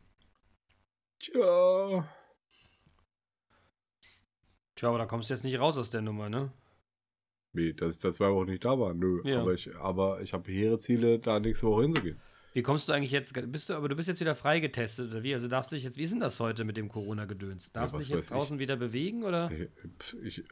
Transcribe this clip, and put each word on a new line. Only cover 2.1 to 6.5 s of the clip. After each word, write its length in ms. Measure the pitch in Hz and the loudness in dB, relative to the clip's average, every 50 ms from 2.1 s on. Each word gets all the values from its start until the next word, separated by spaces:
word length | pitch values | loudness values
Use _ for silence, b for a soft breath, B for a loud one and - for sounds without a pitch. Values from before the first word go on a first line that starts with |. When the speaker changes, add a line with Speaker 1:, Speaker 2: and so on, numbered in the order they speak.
| B B B B B _ _ _ - - - - _ _ _ _ _ _ _ _ _ _ _ _ _ _ _ _ _ _ _ _ _ _ _ _ _ _ - - - _ _ _ _ _ _ _ _ _ _ _ _ | B B B B B _ _ _ -20 -20 -20 -20 _ _ _ _ _ _ _ _ _ _ _ _ _ _ _ _ _ _ _ _ _ _ _ _ _ _ -20 -20 -20 _ _ _ _ _ _ _ _ _ _ _ _
Speaker 2:
Tja, 140 | - 120 120 | 0 2 2
aber 100 | 120 113 | 2 2
da 60 | 113 | 0
kommst 220 | 107 117 117 110 113 | -2 -2 -4 -2 -4
du 40 | 135 | -4
jetzt 100 | 117 - | -4 -2
nicht 140 | 131 127 120 | -2 0 2
raus 200 | 131 160 151 135 | 2 2 2 0
aus 100 | 117 - | -2 -2
der 120 | - 113 | -2 -2
Nummer, 280 | 107 107 107 107 104 104 | -2 -2 -4 -4 -4 -4
ne? 220 | 107 127 139 135 | -2 -2 -4 -4